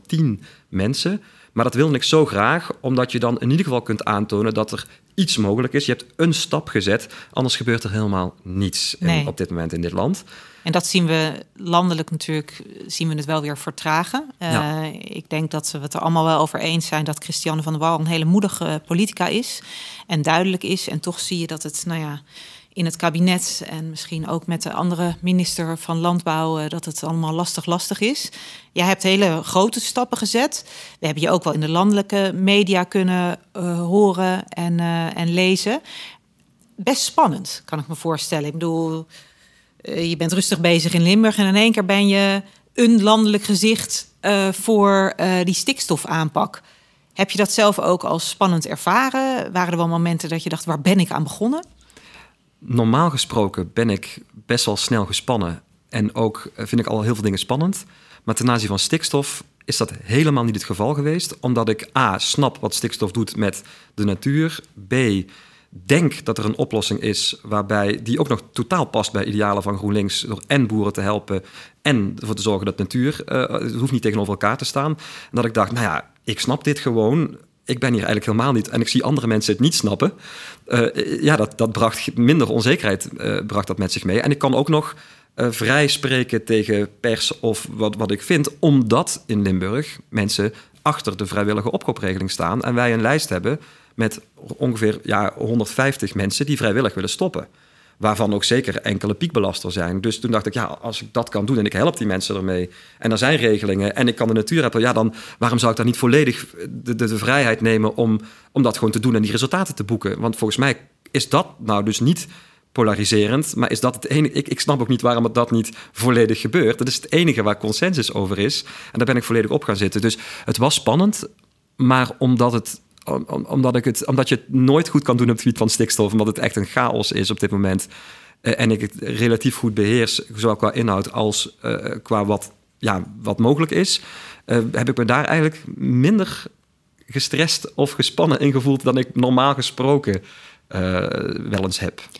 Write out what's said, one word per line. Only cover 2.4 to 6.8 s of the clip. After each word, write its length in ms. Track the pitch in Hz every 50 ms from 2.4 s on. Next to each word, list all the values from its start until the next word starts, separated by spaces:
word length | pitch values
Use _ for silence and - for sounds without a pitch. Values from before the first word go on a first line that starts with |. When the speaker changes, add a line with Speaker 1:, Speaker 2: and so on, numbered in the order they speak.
| 104 120 151 170 - - - -
Speaker 1:
omdat 300 | - 127 131 127 123 -
je 80 | - 120
dan 200 | 117 117 120 -
in 100 | - 120
ieder 160 | 143 170 196
geval 160 | 151 127 120
kunt 220 | - - 110 104 -
aantonen 500 | - 107 101 107 - 107 101 107 110 110
dat 180 | 107 110 -
er 160 | - - - - - _ _ _ _
iets 240 | - 185 - -
mogelijk 360 | 117 107 98 104 117 123 123 -
is. 120 | 143 -
Je 60 | -
hebt 140 | 123 - - - _
een 180 | - 160 170 151
stap 360 | - - - - 151 - -
gezet, 380 | - 110